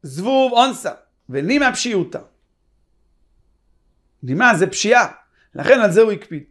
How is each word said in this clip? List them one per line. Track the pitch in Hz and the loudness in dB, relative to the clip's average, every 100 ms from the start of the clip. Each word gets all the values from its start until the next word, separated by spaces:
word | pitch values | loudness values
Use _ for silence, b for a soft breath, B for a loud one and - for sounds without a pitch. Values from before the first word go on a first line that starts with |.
זבוב | 147 139 208 262 262 | -14 -8 -2 0 2
אונסא, | 233 262 233 147 - _ _ - | 2 2 0 -10 -12 _ _ -10
ונימה | 131 160 285 269 | -6 -2 0 0
פשיעותא. | - 240 202 151 131 - _ _ _ _ _ _ _ _ _ _ _ _ _ _ _ _ _ _ _ | -2 -4 -4 -6 -12 -18 _ _ _ _ _ _ _ _ _ _ _ _ _ _ _ _ _ _ _
נימה | 123 143 247 | -8 0 2
זה | 185 185 | 2 0
פשיעה, | - 208 240 196 - _ _ _ | -2 2 2 2 -8 _ _ _
לכן | 135 147 254 | -8 2 4
על | 214 | 4
זה | 175 | 2
הוא | 226 | 2
הקפיד. | 196 - 156 143 | -2 -10 -16 -16